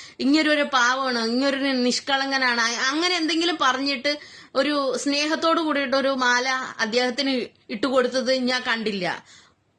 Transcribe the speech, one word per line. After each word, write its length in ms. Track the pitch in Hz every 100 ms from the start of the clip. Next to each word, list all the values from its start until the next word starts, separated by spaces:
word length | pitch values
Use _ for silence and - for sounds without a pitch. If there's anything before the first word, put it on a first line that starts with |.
| - -
ഇങ്ങനൊരു 420 | 254 302 302 302
പാവമാണ്, 640 | 294 269 240 262 262 240 226
ഇങ്ങനൊരു 300 | 240 277 277
നിഷ്കളങ്കനാണ്, 1040 | 277 262 247 240 - 269 269 269 254 233
അങ്ങനെ 560 | 226 233 254 302 359 359
എന്തെങ്കിലും 420 | 320 330 339 339
പറഞ്ഞിട്ട് 580 | 269 254 277 269 285 294 - - -
ഒരു 400 | 254 277 294 269 233
സ്നേഹത്തോട് 640 | 285 285 302 320 330 330
കൂടിയിട്ട് 360 | 311 285 277 269
ഒരു 120 | 269
മാല 400 | 269 247 247 262 262 247 -
അദ്ദേഹത്തിന് 680 | 220 240 247 247 269 262 - _ -
ഇട്ടുകൊടുത്തത് 600 | 233 277 262 247 262 240
ഞാൻ 300 | 262 247 254 254
കണ്ടില്ല. 560 | 233 214 202 175 120 - - _ _ _